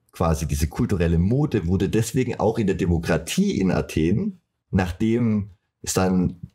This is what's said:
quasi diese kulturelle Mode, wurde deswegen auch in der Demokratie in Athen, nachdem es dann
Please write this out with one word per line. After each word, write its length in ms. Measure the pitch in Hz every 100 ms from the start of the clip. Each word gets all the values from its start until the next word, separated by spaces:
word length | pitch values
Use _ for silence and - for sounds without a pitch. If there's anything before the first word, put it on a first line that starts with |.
| _
quasi 340 | - 82 78 76
diese 200 | 73 76
kulturelle 500 | - 123 92 85 82
Mode, 500 | 92 127 147 110 82
wurde 220 | 92 95
deswegen 500 | 104 113 131 123 -
auch 180 | 101 117
in 80 | 98
der 80 | 90
Demokratie 800 | 92 85 85 80 - - 202 -
in 120 | 92
Athen, 680 | 78 73 - 80 107 208 190 _ _ _
nachdem 800 | 95 90 87 110 117 117 107 101 - _ _
es 120 | -
dann 420 | - 95 92 90 - -